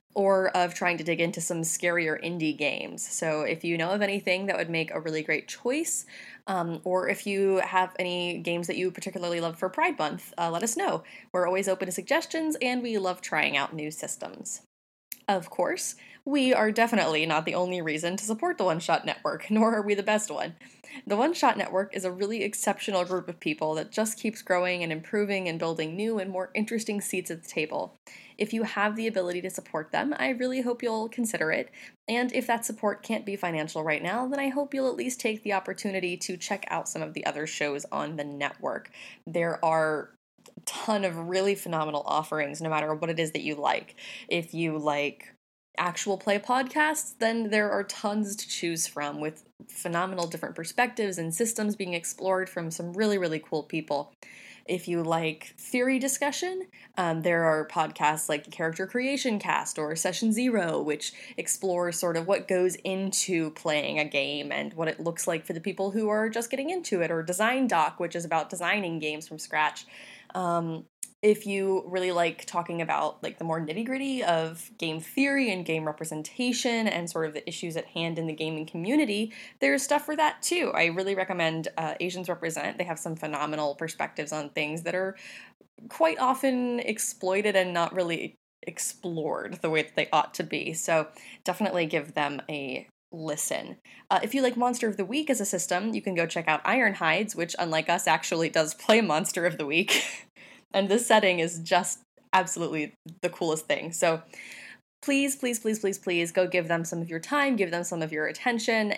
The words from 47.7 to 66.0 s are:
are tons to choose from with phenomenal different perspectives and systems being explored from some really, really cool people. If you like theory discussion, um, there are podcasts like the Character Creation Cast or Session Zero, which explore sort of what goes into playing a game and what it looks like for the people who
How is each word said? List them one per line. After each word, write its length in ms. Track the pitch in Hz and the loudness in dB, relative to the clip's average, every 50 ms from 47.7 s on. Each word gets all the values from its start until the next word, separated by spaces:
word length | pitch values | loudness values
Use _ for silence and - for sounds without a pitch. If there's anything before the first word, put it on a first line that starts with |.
are 120 | 202 202 202 | 2 0 -2
tons 520 | 202 - - - 208 208 214 214 202 202 | -2 -6 -4 -2 0 0 0 0 -2 -2
to 120 | - - - | -6 -6 -6
choose 400 | - - - 170 165 160 - - | -6 -4 -2 -2 0 -2 -2 -4
from 340 | - 147 147 147 147 147 | -4 -4 -4 -4 -4 -4
with 220 | 151 156 160 - - _ _ - - - | -4 -6 -6 -8 -18 _ _ -20 -20 -16
phenomenal 580 | - - - 180 170 170 180 190 190 185 170 165 | -12 -8 -6 -2 0 0 0 0 0 -2 -2 -2
different 280 | 165 165 165 - 165 | -4 -6 -6 -6 -8
perspectives 640 | - 165 165 - - 247 240 226 - 220 202 185 180 | -8 -10 -6 2 2 2 2 2 -2 -2 -2 0 -2
and 160 | 165 165 160 | -4 -2 0
systems 420 | - 233 220 220 - 214 208 202 | 0 0 0 0 0 0 0 0
being 180 | - 196 180 175 | -2 -4 -4 -4
explored 560 | 170 170 - - - 185 190 190 185 185 185 | -4 -4 -6 -8 -4 0 2 2 2 0 -2
from 200 | - 180 170 160 | -4 -6 -6 -4
some 200 | 165 - 170 175 175 | -6 -6 -6 -6 -2
really, 240 | 190 220 214 208 196 | 2 2 4 4 4
really 220 | 180 165 156 151 | 2 2 0 -2
cool 240 | - - - 156 143 | -4 -2 -4 -4 -4
people. 480 | - - 160 156 - 147 143 147 - _ - - - - - - - - - - - | -2 -4 -4 -2 -2 -2 -4 -4 -6 _ -20 -20 -20 -20 -20 -20 -20 -20 -14 -6 -4
If 200 | 170 180 - - | -4 -2 -2 -2
you 140 | 175 170 | 0 0
like 540 | 165 160 165 165 165 160 156 160 - - - - | 2 2 2 2 2 0 -2 -4 -10 -20 -18 -16
theory 400 | - - - 254 247 262 262 254 | -10 -2 0 2 4 4 4 2
discussion, 720 | 254 277 269 - 285 294 277 - - 359 381 370 370 - - - - - - - | 2 0 0 0 0 0 0 -2 -4 -4 -4 -4 -8 -10 -14 -20 -20 -10 -4 -2
um, 240 | 180 165 165 165 | 0 0 2 2
there 220 | 160 175 170 165 165 | 2 4 4 6 6
are 220 | 160 156 156 151 151 | 4 4 4 2 0
podcasts 600 | - 175 160 151 - - 160 151 156 156 - - | 2 0 0 0 2 2 4 4 4 2 0 0
like 140 | 156 147 - | -2 -2 -2
the 80 | - | -6
Character 340 | - - 170 160 165 165 190 | -6 -2 -2 -2 0 -2 -4
Creation 540 | 185 - 240 254 269 277 269 - 262 220 202 | -2 -2 0 0 0 0 0 0 0 0 0
Cast 400 | - - 156 151 151 - - - | 0 2 0 0 0 -2 -4 -4
or 160 | 151 151 160 | -2 -2 -2
Session 360 | 165 - 180 180 - 233 226 | -2 -2 -2 0 2 2 2
Zero, 500 | 214 226 247 254 233 208 180 165 156 143 | 4 4 2 2 2 2 2 2 0 0
which 320 | 147 151 147 151 - - - - - - - - | 0 0 -2 -2 -4 -8 -10 -12 -16 -14 -10 -8
explore 540 | - - - - - 190 175 175 175 175 | -4 -4 -4 -2 0 0 2 2 0 0
sort 240 | 170 - - 175 165 165 | 0 0 0 0 0 0
of 100 | 165 180 | 2 2
what 200 | 196 - 190 - | 2 2 2 2
goes 280 | 190 180 180 185 175 | 2 4 4 4 2
into 760 | - - 196 190 190 196 190 190 - - - 185 165 160 156 | 0 -4 -4 -2 -2 -2 -2 0 0 0 2 2 0 0 0
playing 460 | 156 - - 165 151 151 139 139 147 151 | -4 -4 -2 0 2 2 0 0 0 -2
a 80 | 151 | -2
game 460 | 151 143 143 139 139 143 147 143 143 | 0 0 -2 0 0 -2 -6 -4 -4
and 220 | 135 139 143 147 170 | -4 -4 -4 -6 -4
what 140 | 160 165 160 | -4 -2 -2
it 120 | 160 - | -2 -2
looks 280 | 160 165 170 - - - | -4 -4 -4 -2 -2 -2
like 180 | 170 165 165 | -2 -2 -2
for 80 | - 180 | -4 -6
the 80 | 165 | -4
people 300 | 165 202 180 - 190 196 | -4 -6 -4 -2 -2 -2
who 180 | 190 220 | 0 0